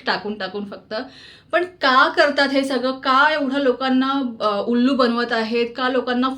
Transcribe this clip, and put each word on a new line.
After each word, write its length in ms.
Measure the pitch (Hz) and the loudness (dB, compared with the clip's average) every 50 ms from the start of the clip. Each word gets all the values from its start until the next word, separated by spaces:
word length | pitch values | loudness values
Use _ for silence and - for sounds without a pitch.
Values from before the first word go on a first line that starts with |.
| - | -2
टाकून 320 | 226 190 180 - 208 214 208 | -4 -4 -4 -4 -8 -8 -6
टाकून 260 | 190 185 202 208 202 | -8 -8 -8 -8 -10
फक्त. 300 | - 196 - - - 220 220 254 - - - - - - - _ - | -10 -12 -16 -12 -10 -8 -8 -8 -10 -14 -20 -20 -20 -20 -20 _ -4
पण 120 | - 339 349 | -2 -2 -2
का 440 | 359 - - - 269 254 262 294 320 | -4 -6 -2 0 2 4 4 4 4
करतात 400 | 311 359 311 285 277 294 277 269 | 4 2 2 2 4 2 0 2
हे 160 | 277 277 269 | 2 0 0
सगळं? 280 | 277 269 240 240 262 | 0 -2 -2 -2 -2
का 400 | 262 262 - 269 262 269 294 311 | -4 -2 0 2 4 4 4 4
एवढं 260 | 311 302 285 254 269 277 | 2 0 -2 -2 -2 0
लोकांना, 800 | 285 254 247 247 262 262 254 262 269 269 277 277 262 240 226 - | 0 0 0 0 0 0 2 2 2 0 0 -2 -2 -4 -4 -2
अ, 220 | 202 214 202 202 202 | -2 -2 0 0 0
उल्लू 280 | 233 240 240 247 269 277 | 0 2 2 2 2 2
बनवत 380 | 233 254 233 233 240 240 233 | 2 2 2 2 0 -2 -2
आहेत? 340 | 240 226 220 220 240 233 233 233 - | -2 -2 -2 0 0 -2 -2 -2 -4
का 120 | 269 254 254 | -4 -2 0
लोकांना 400 | 269 254 254 254 240 247 254 269 262 | 0 0 -2 -2 0 0 0 -2 -2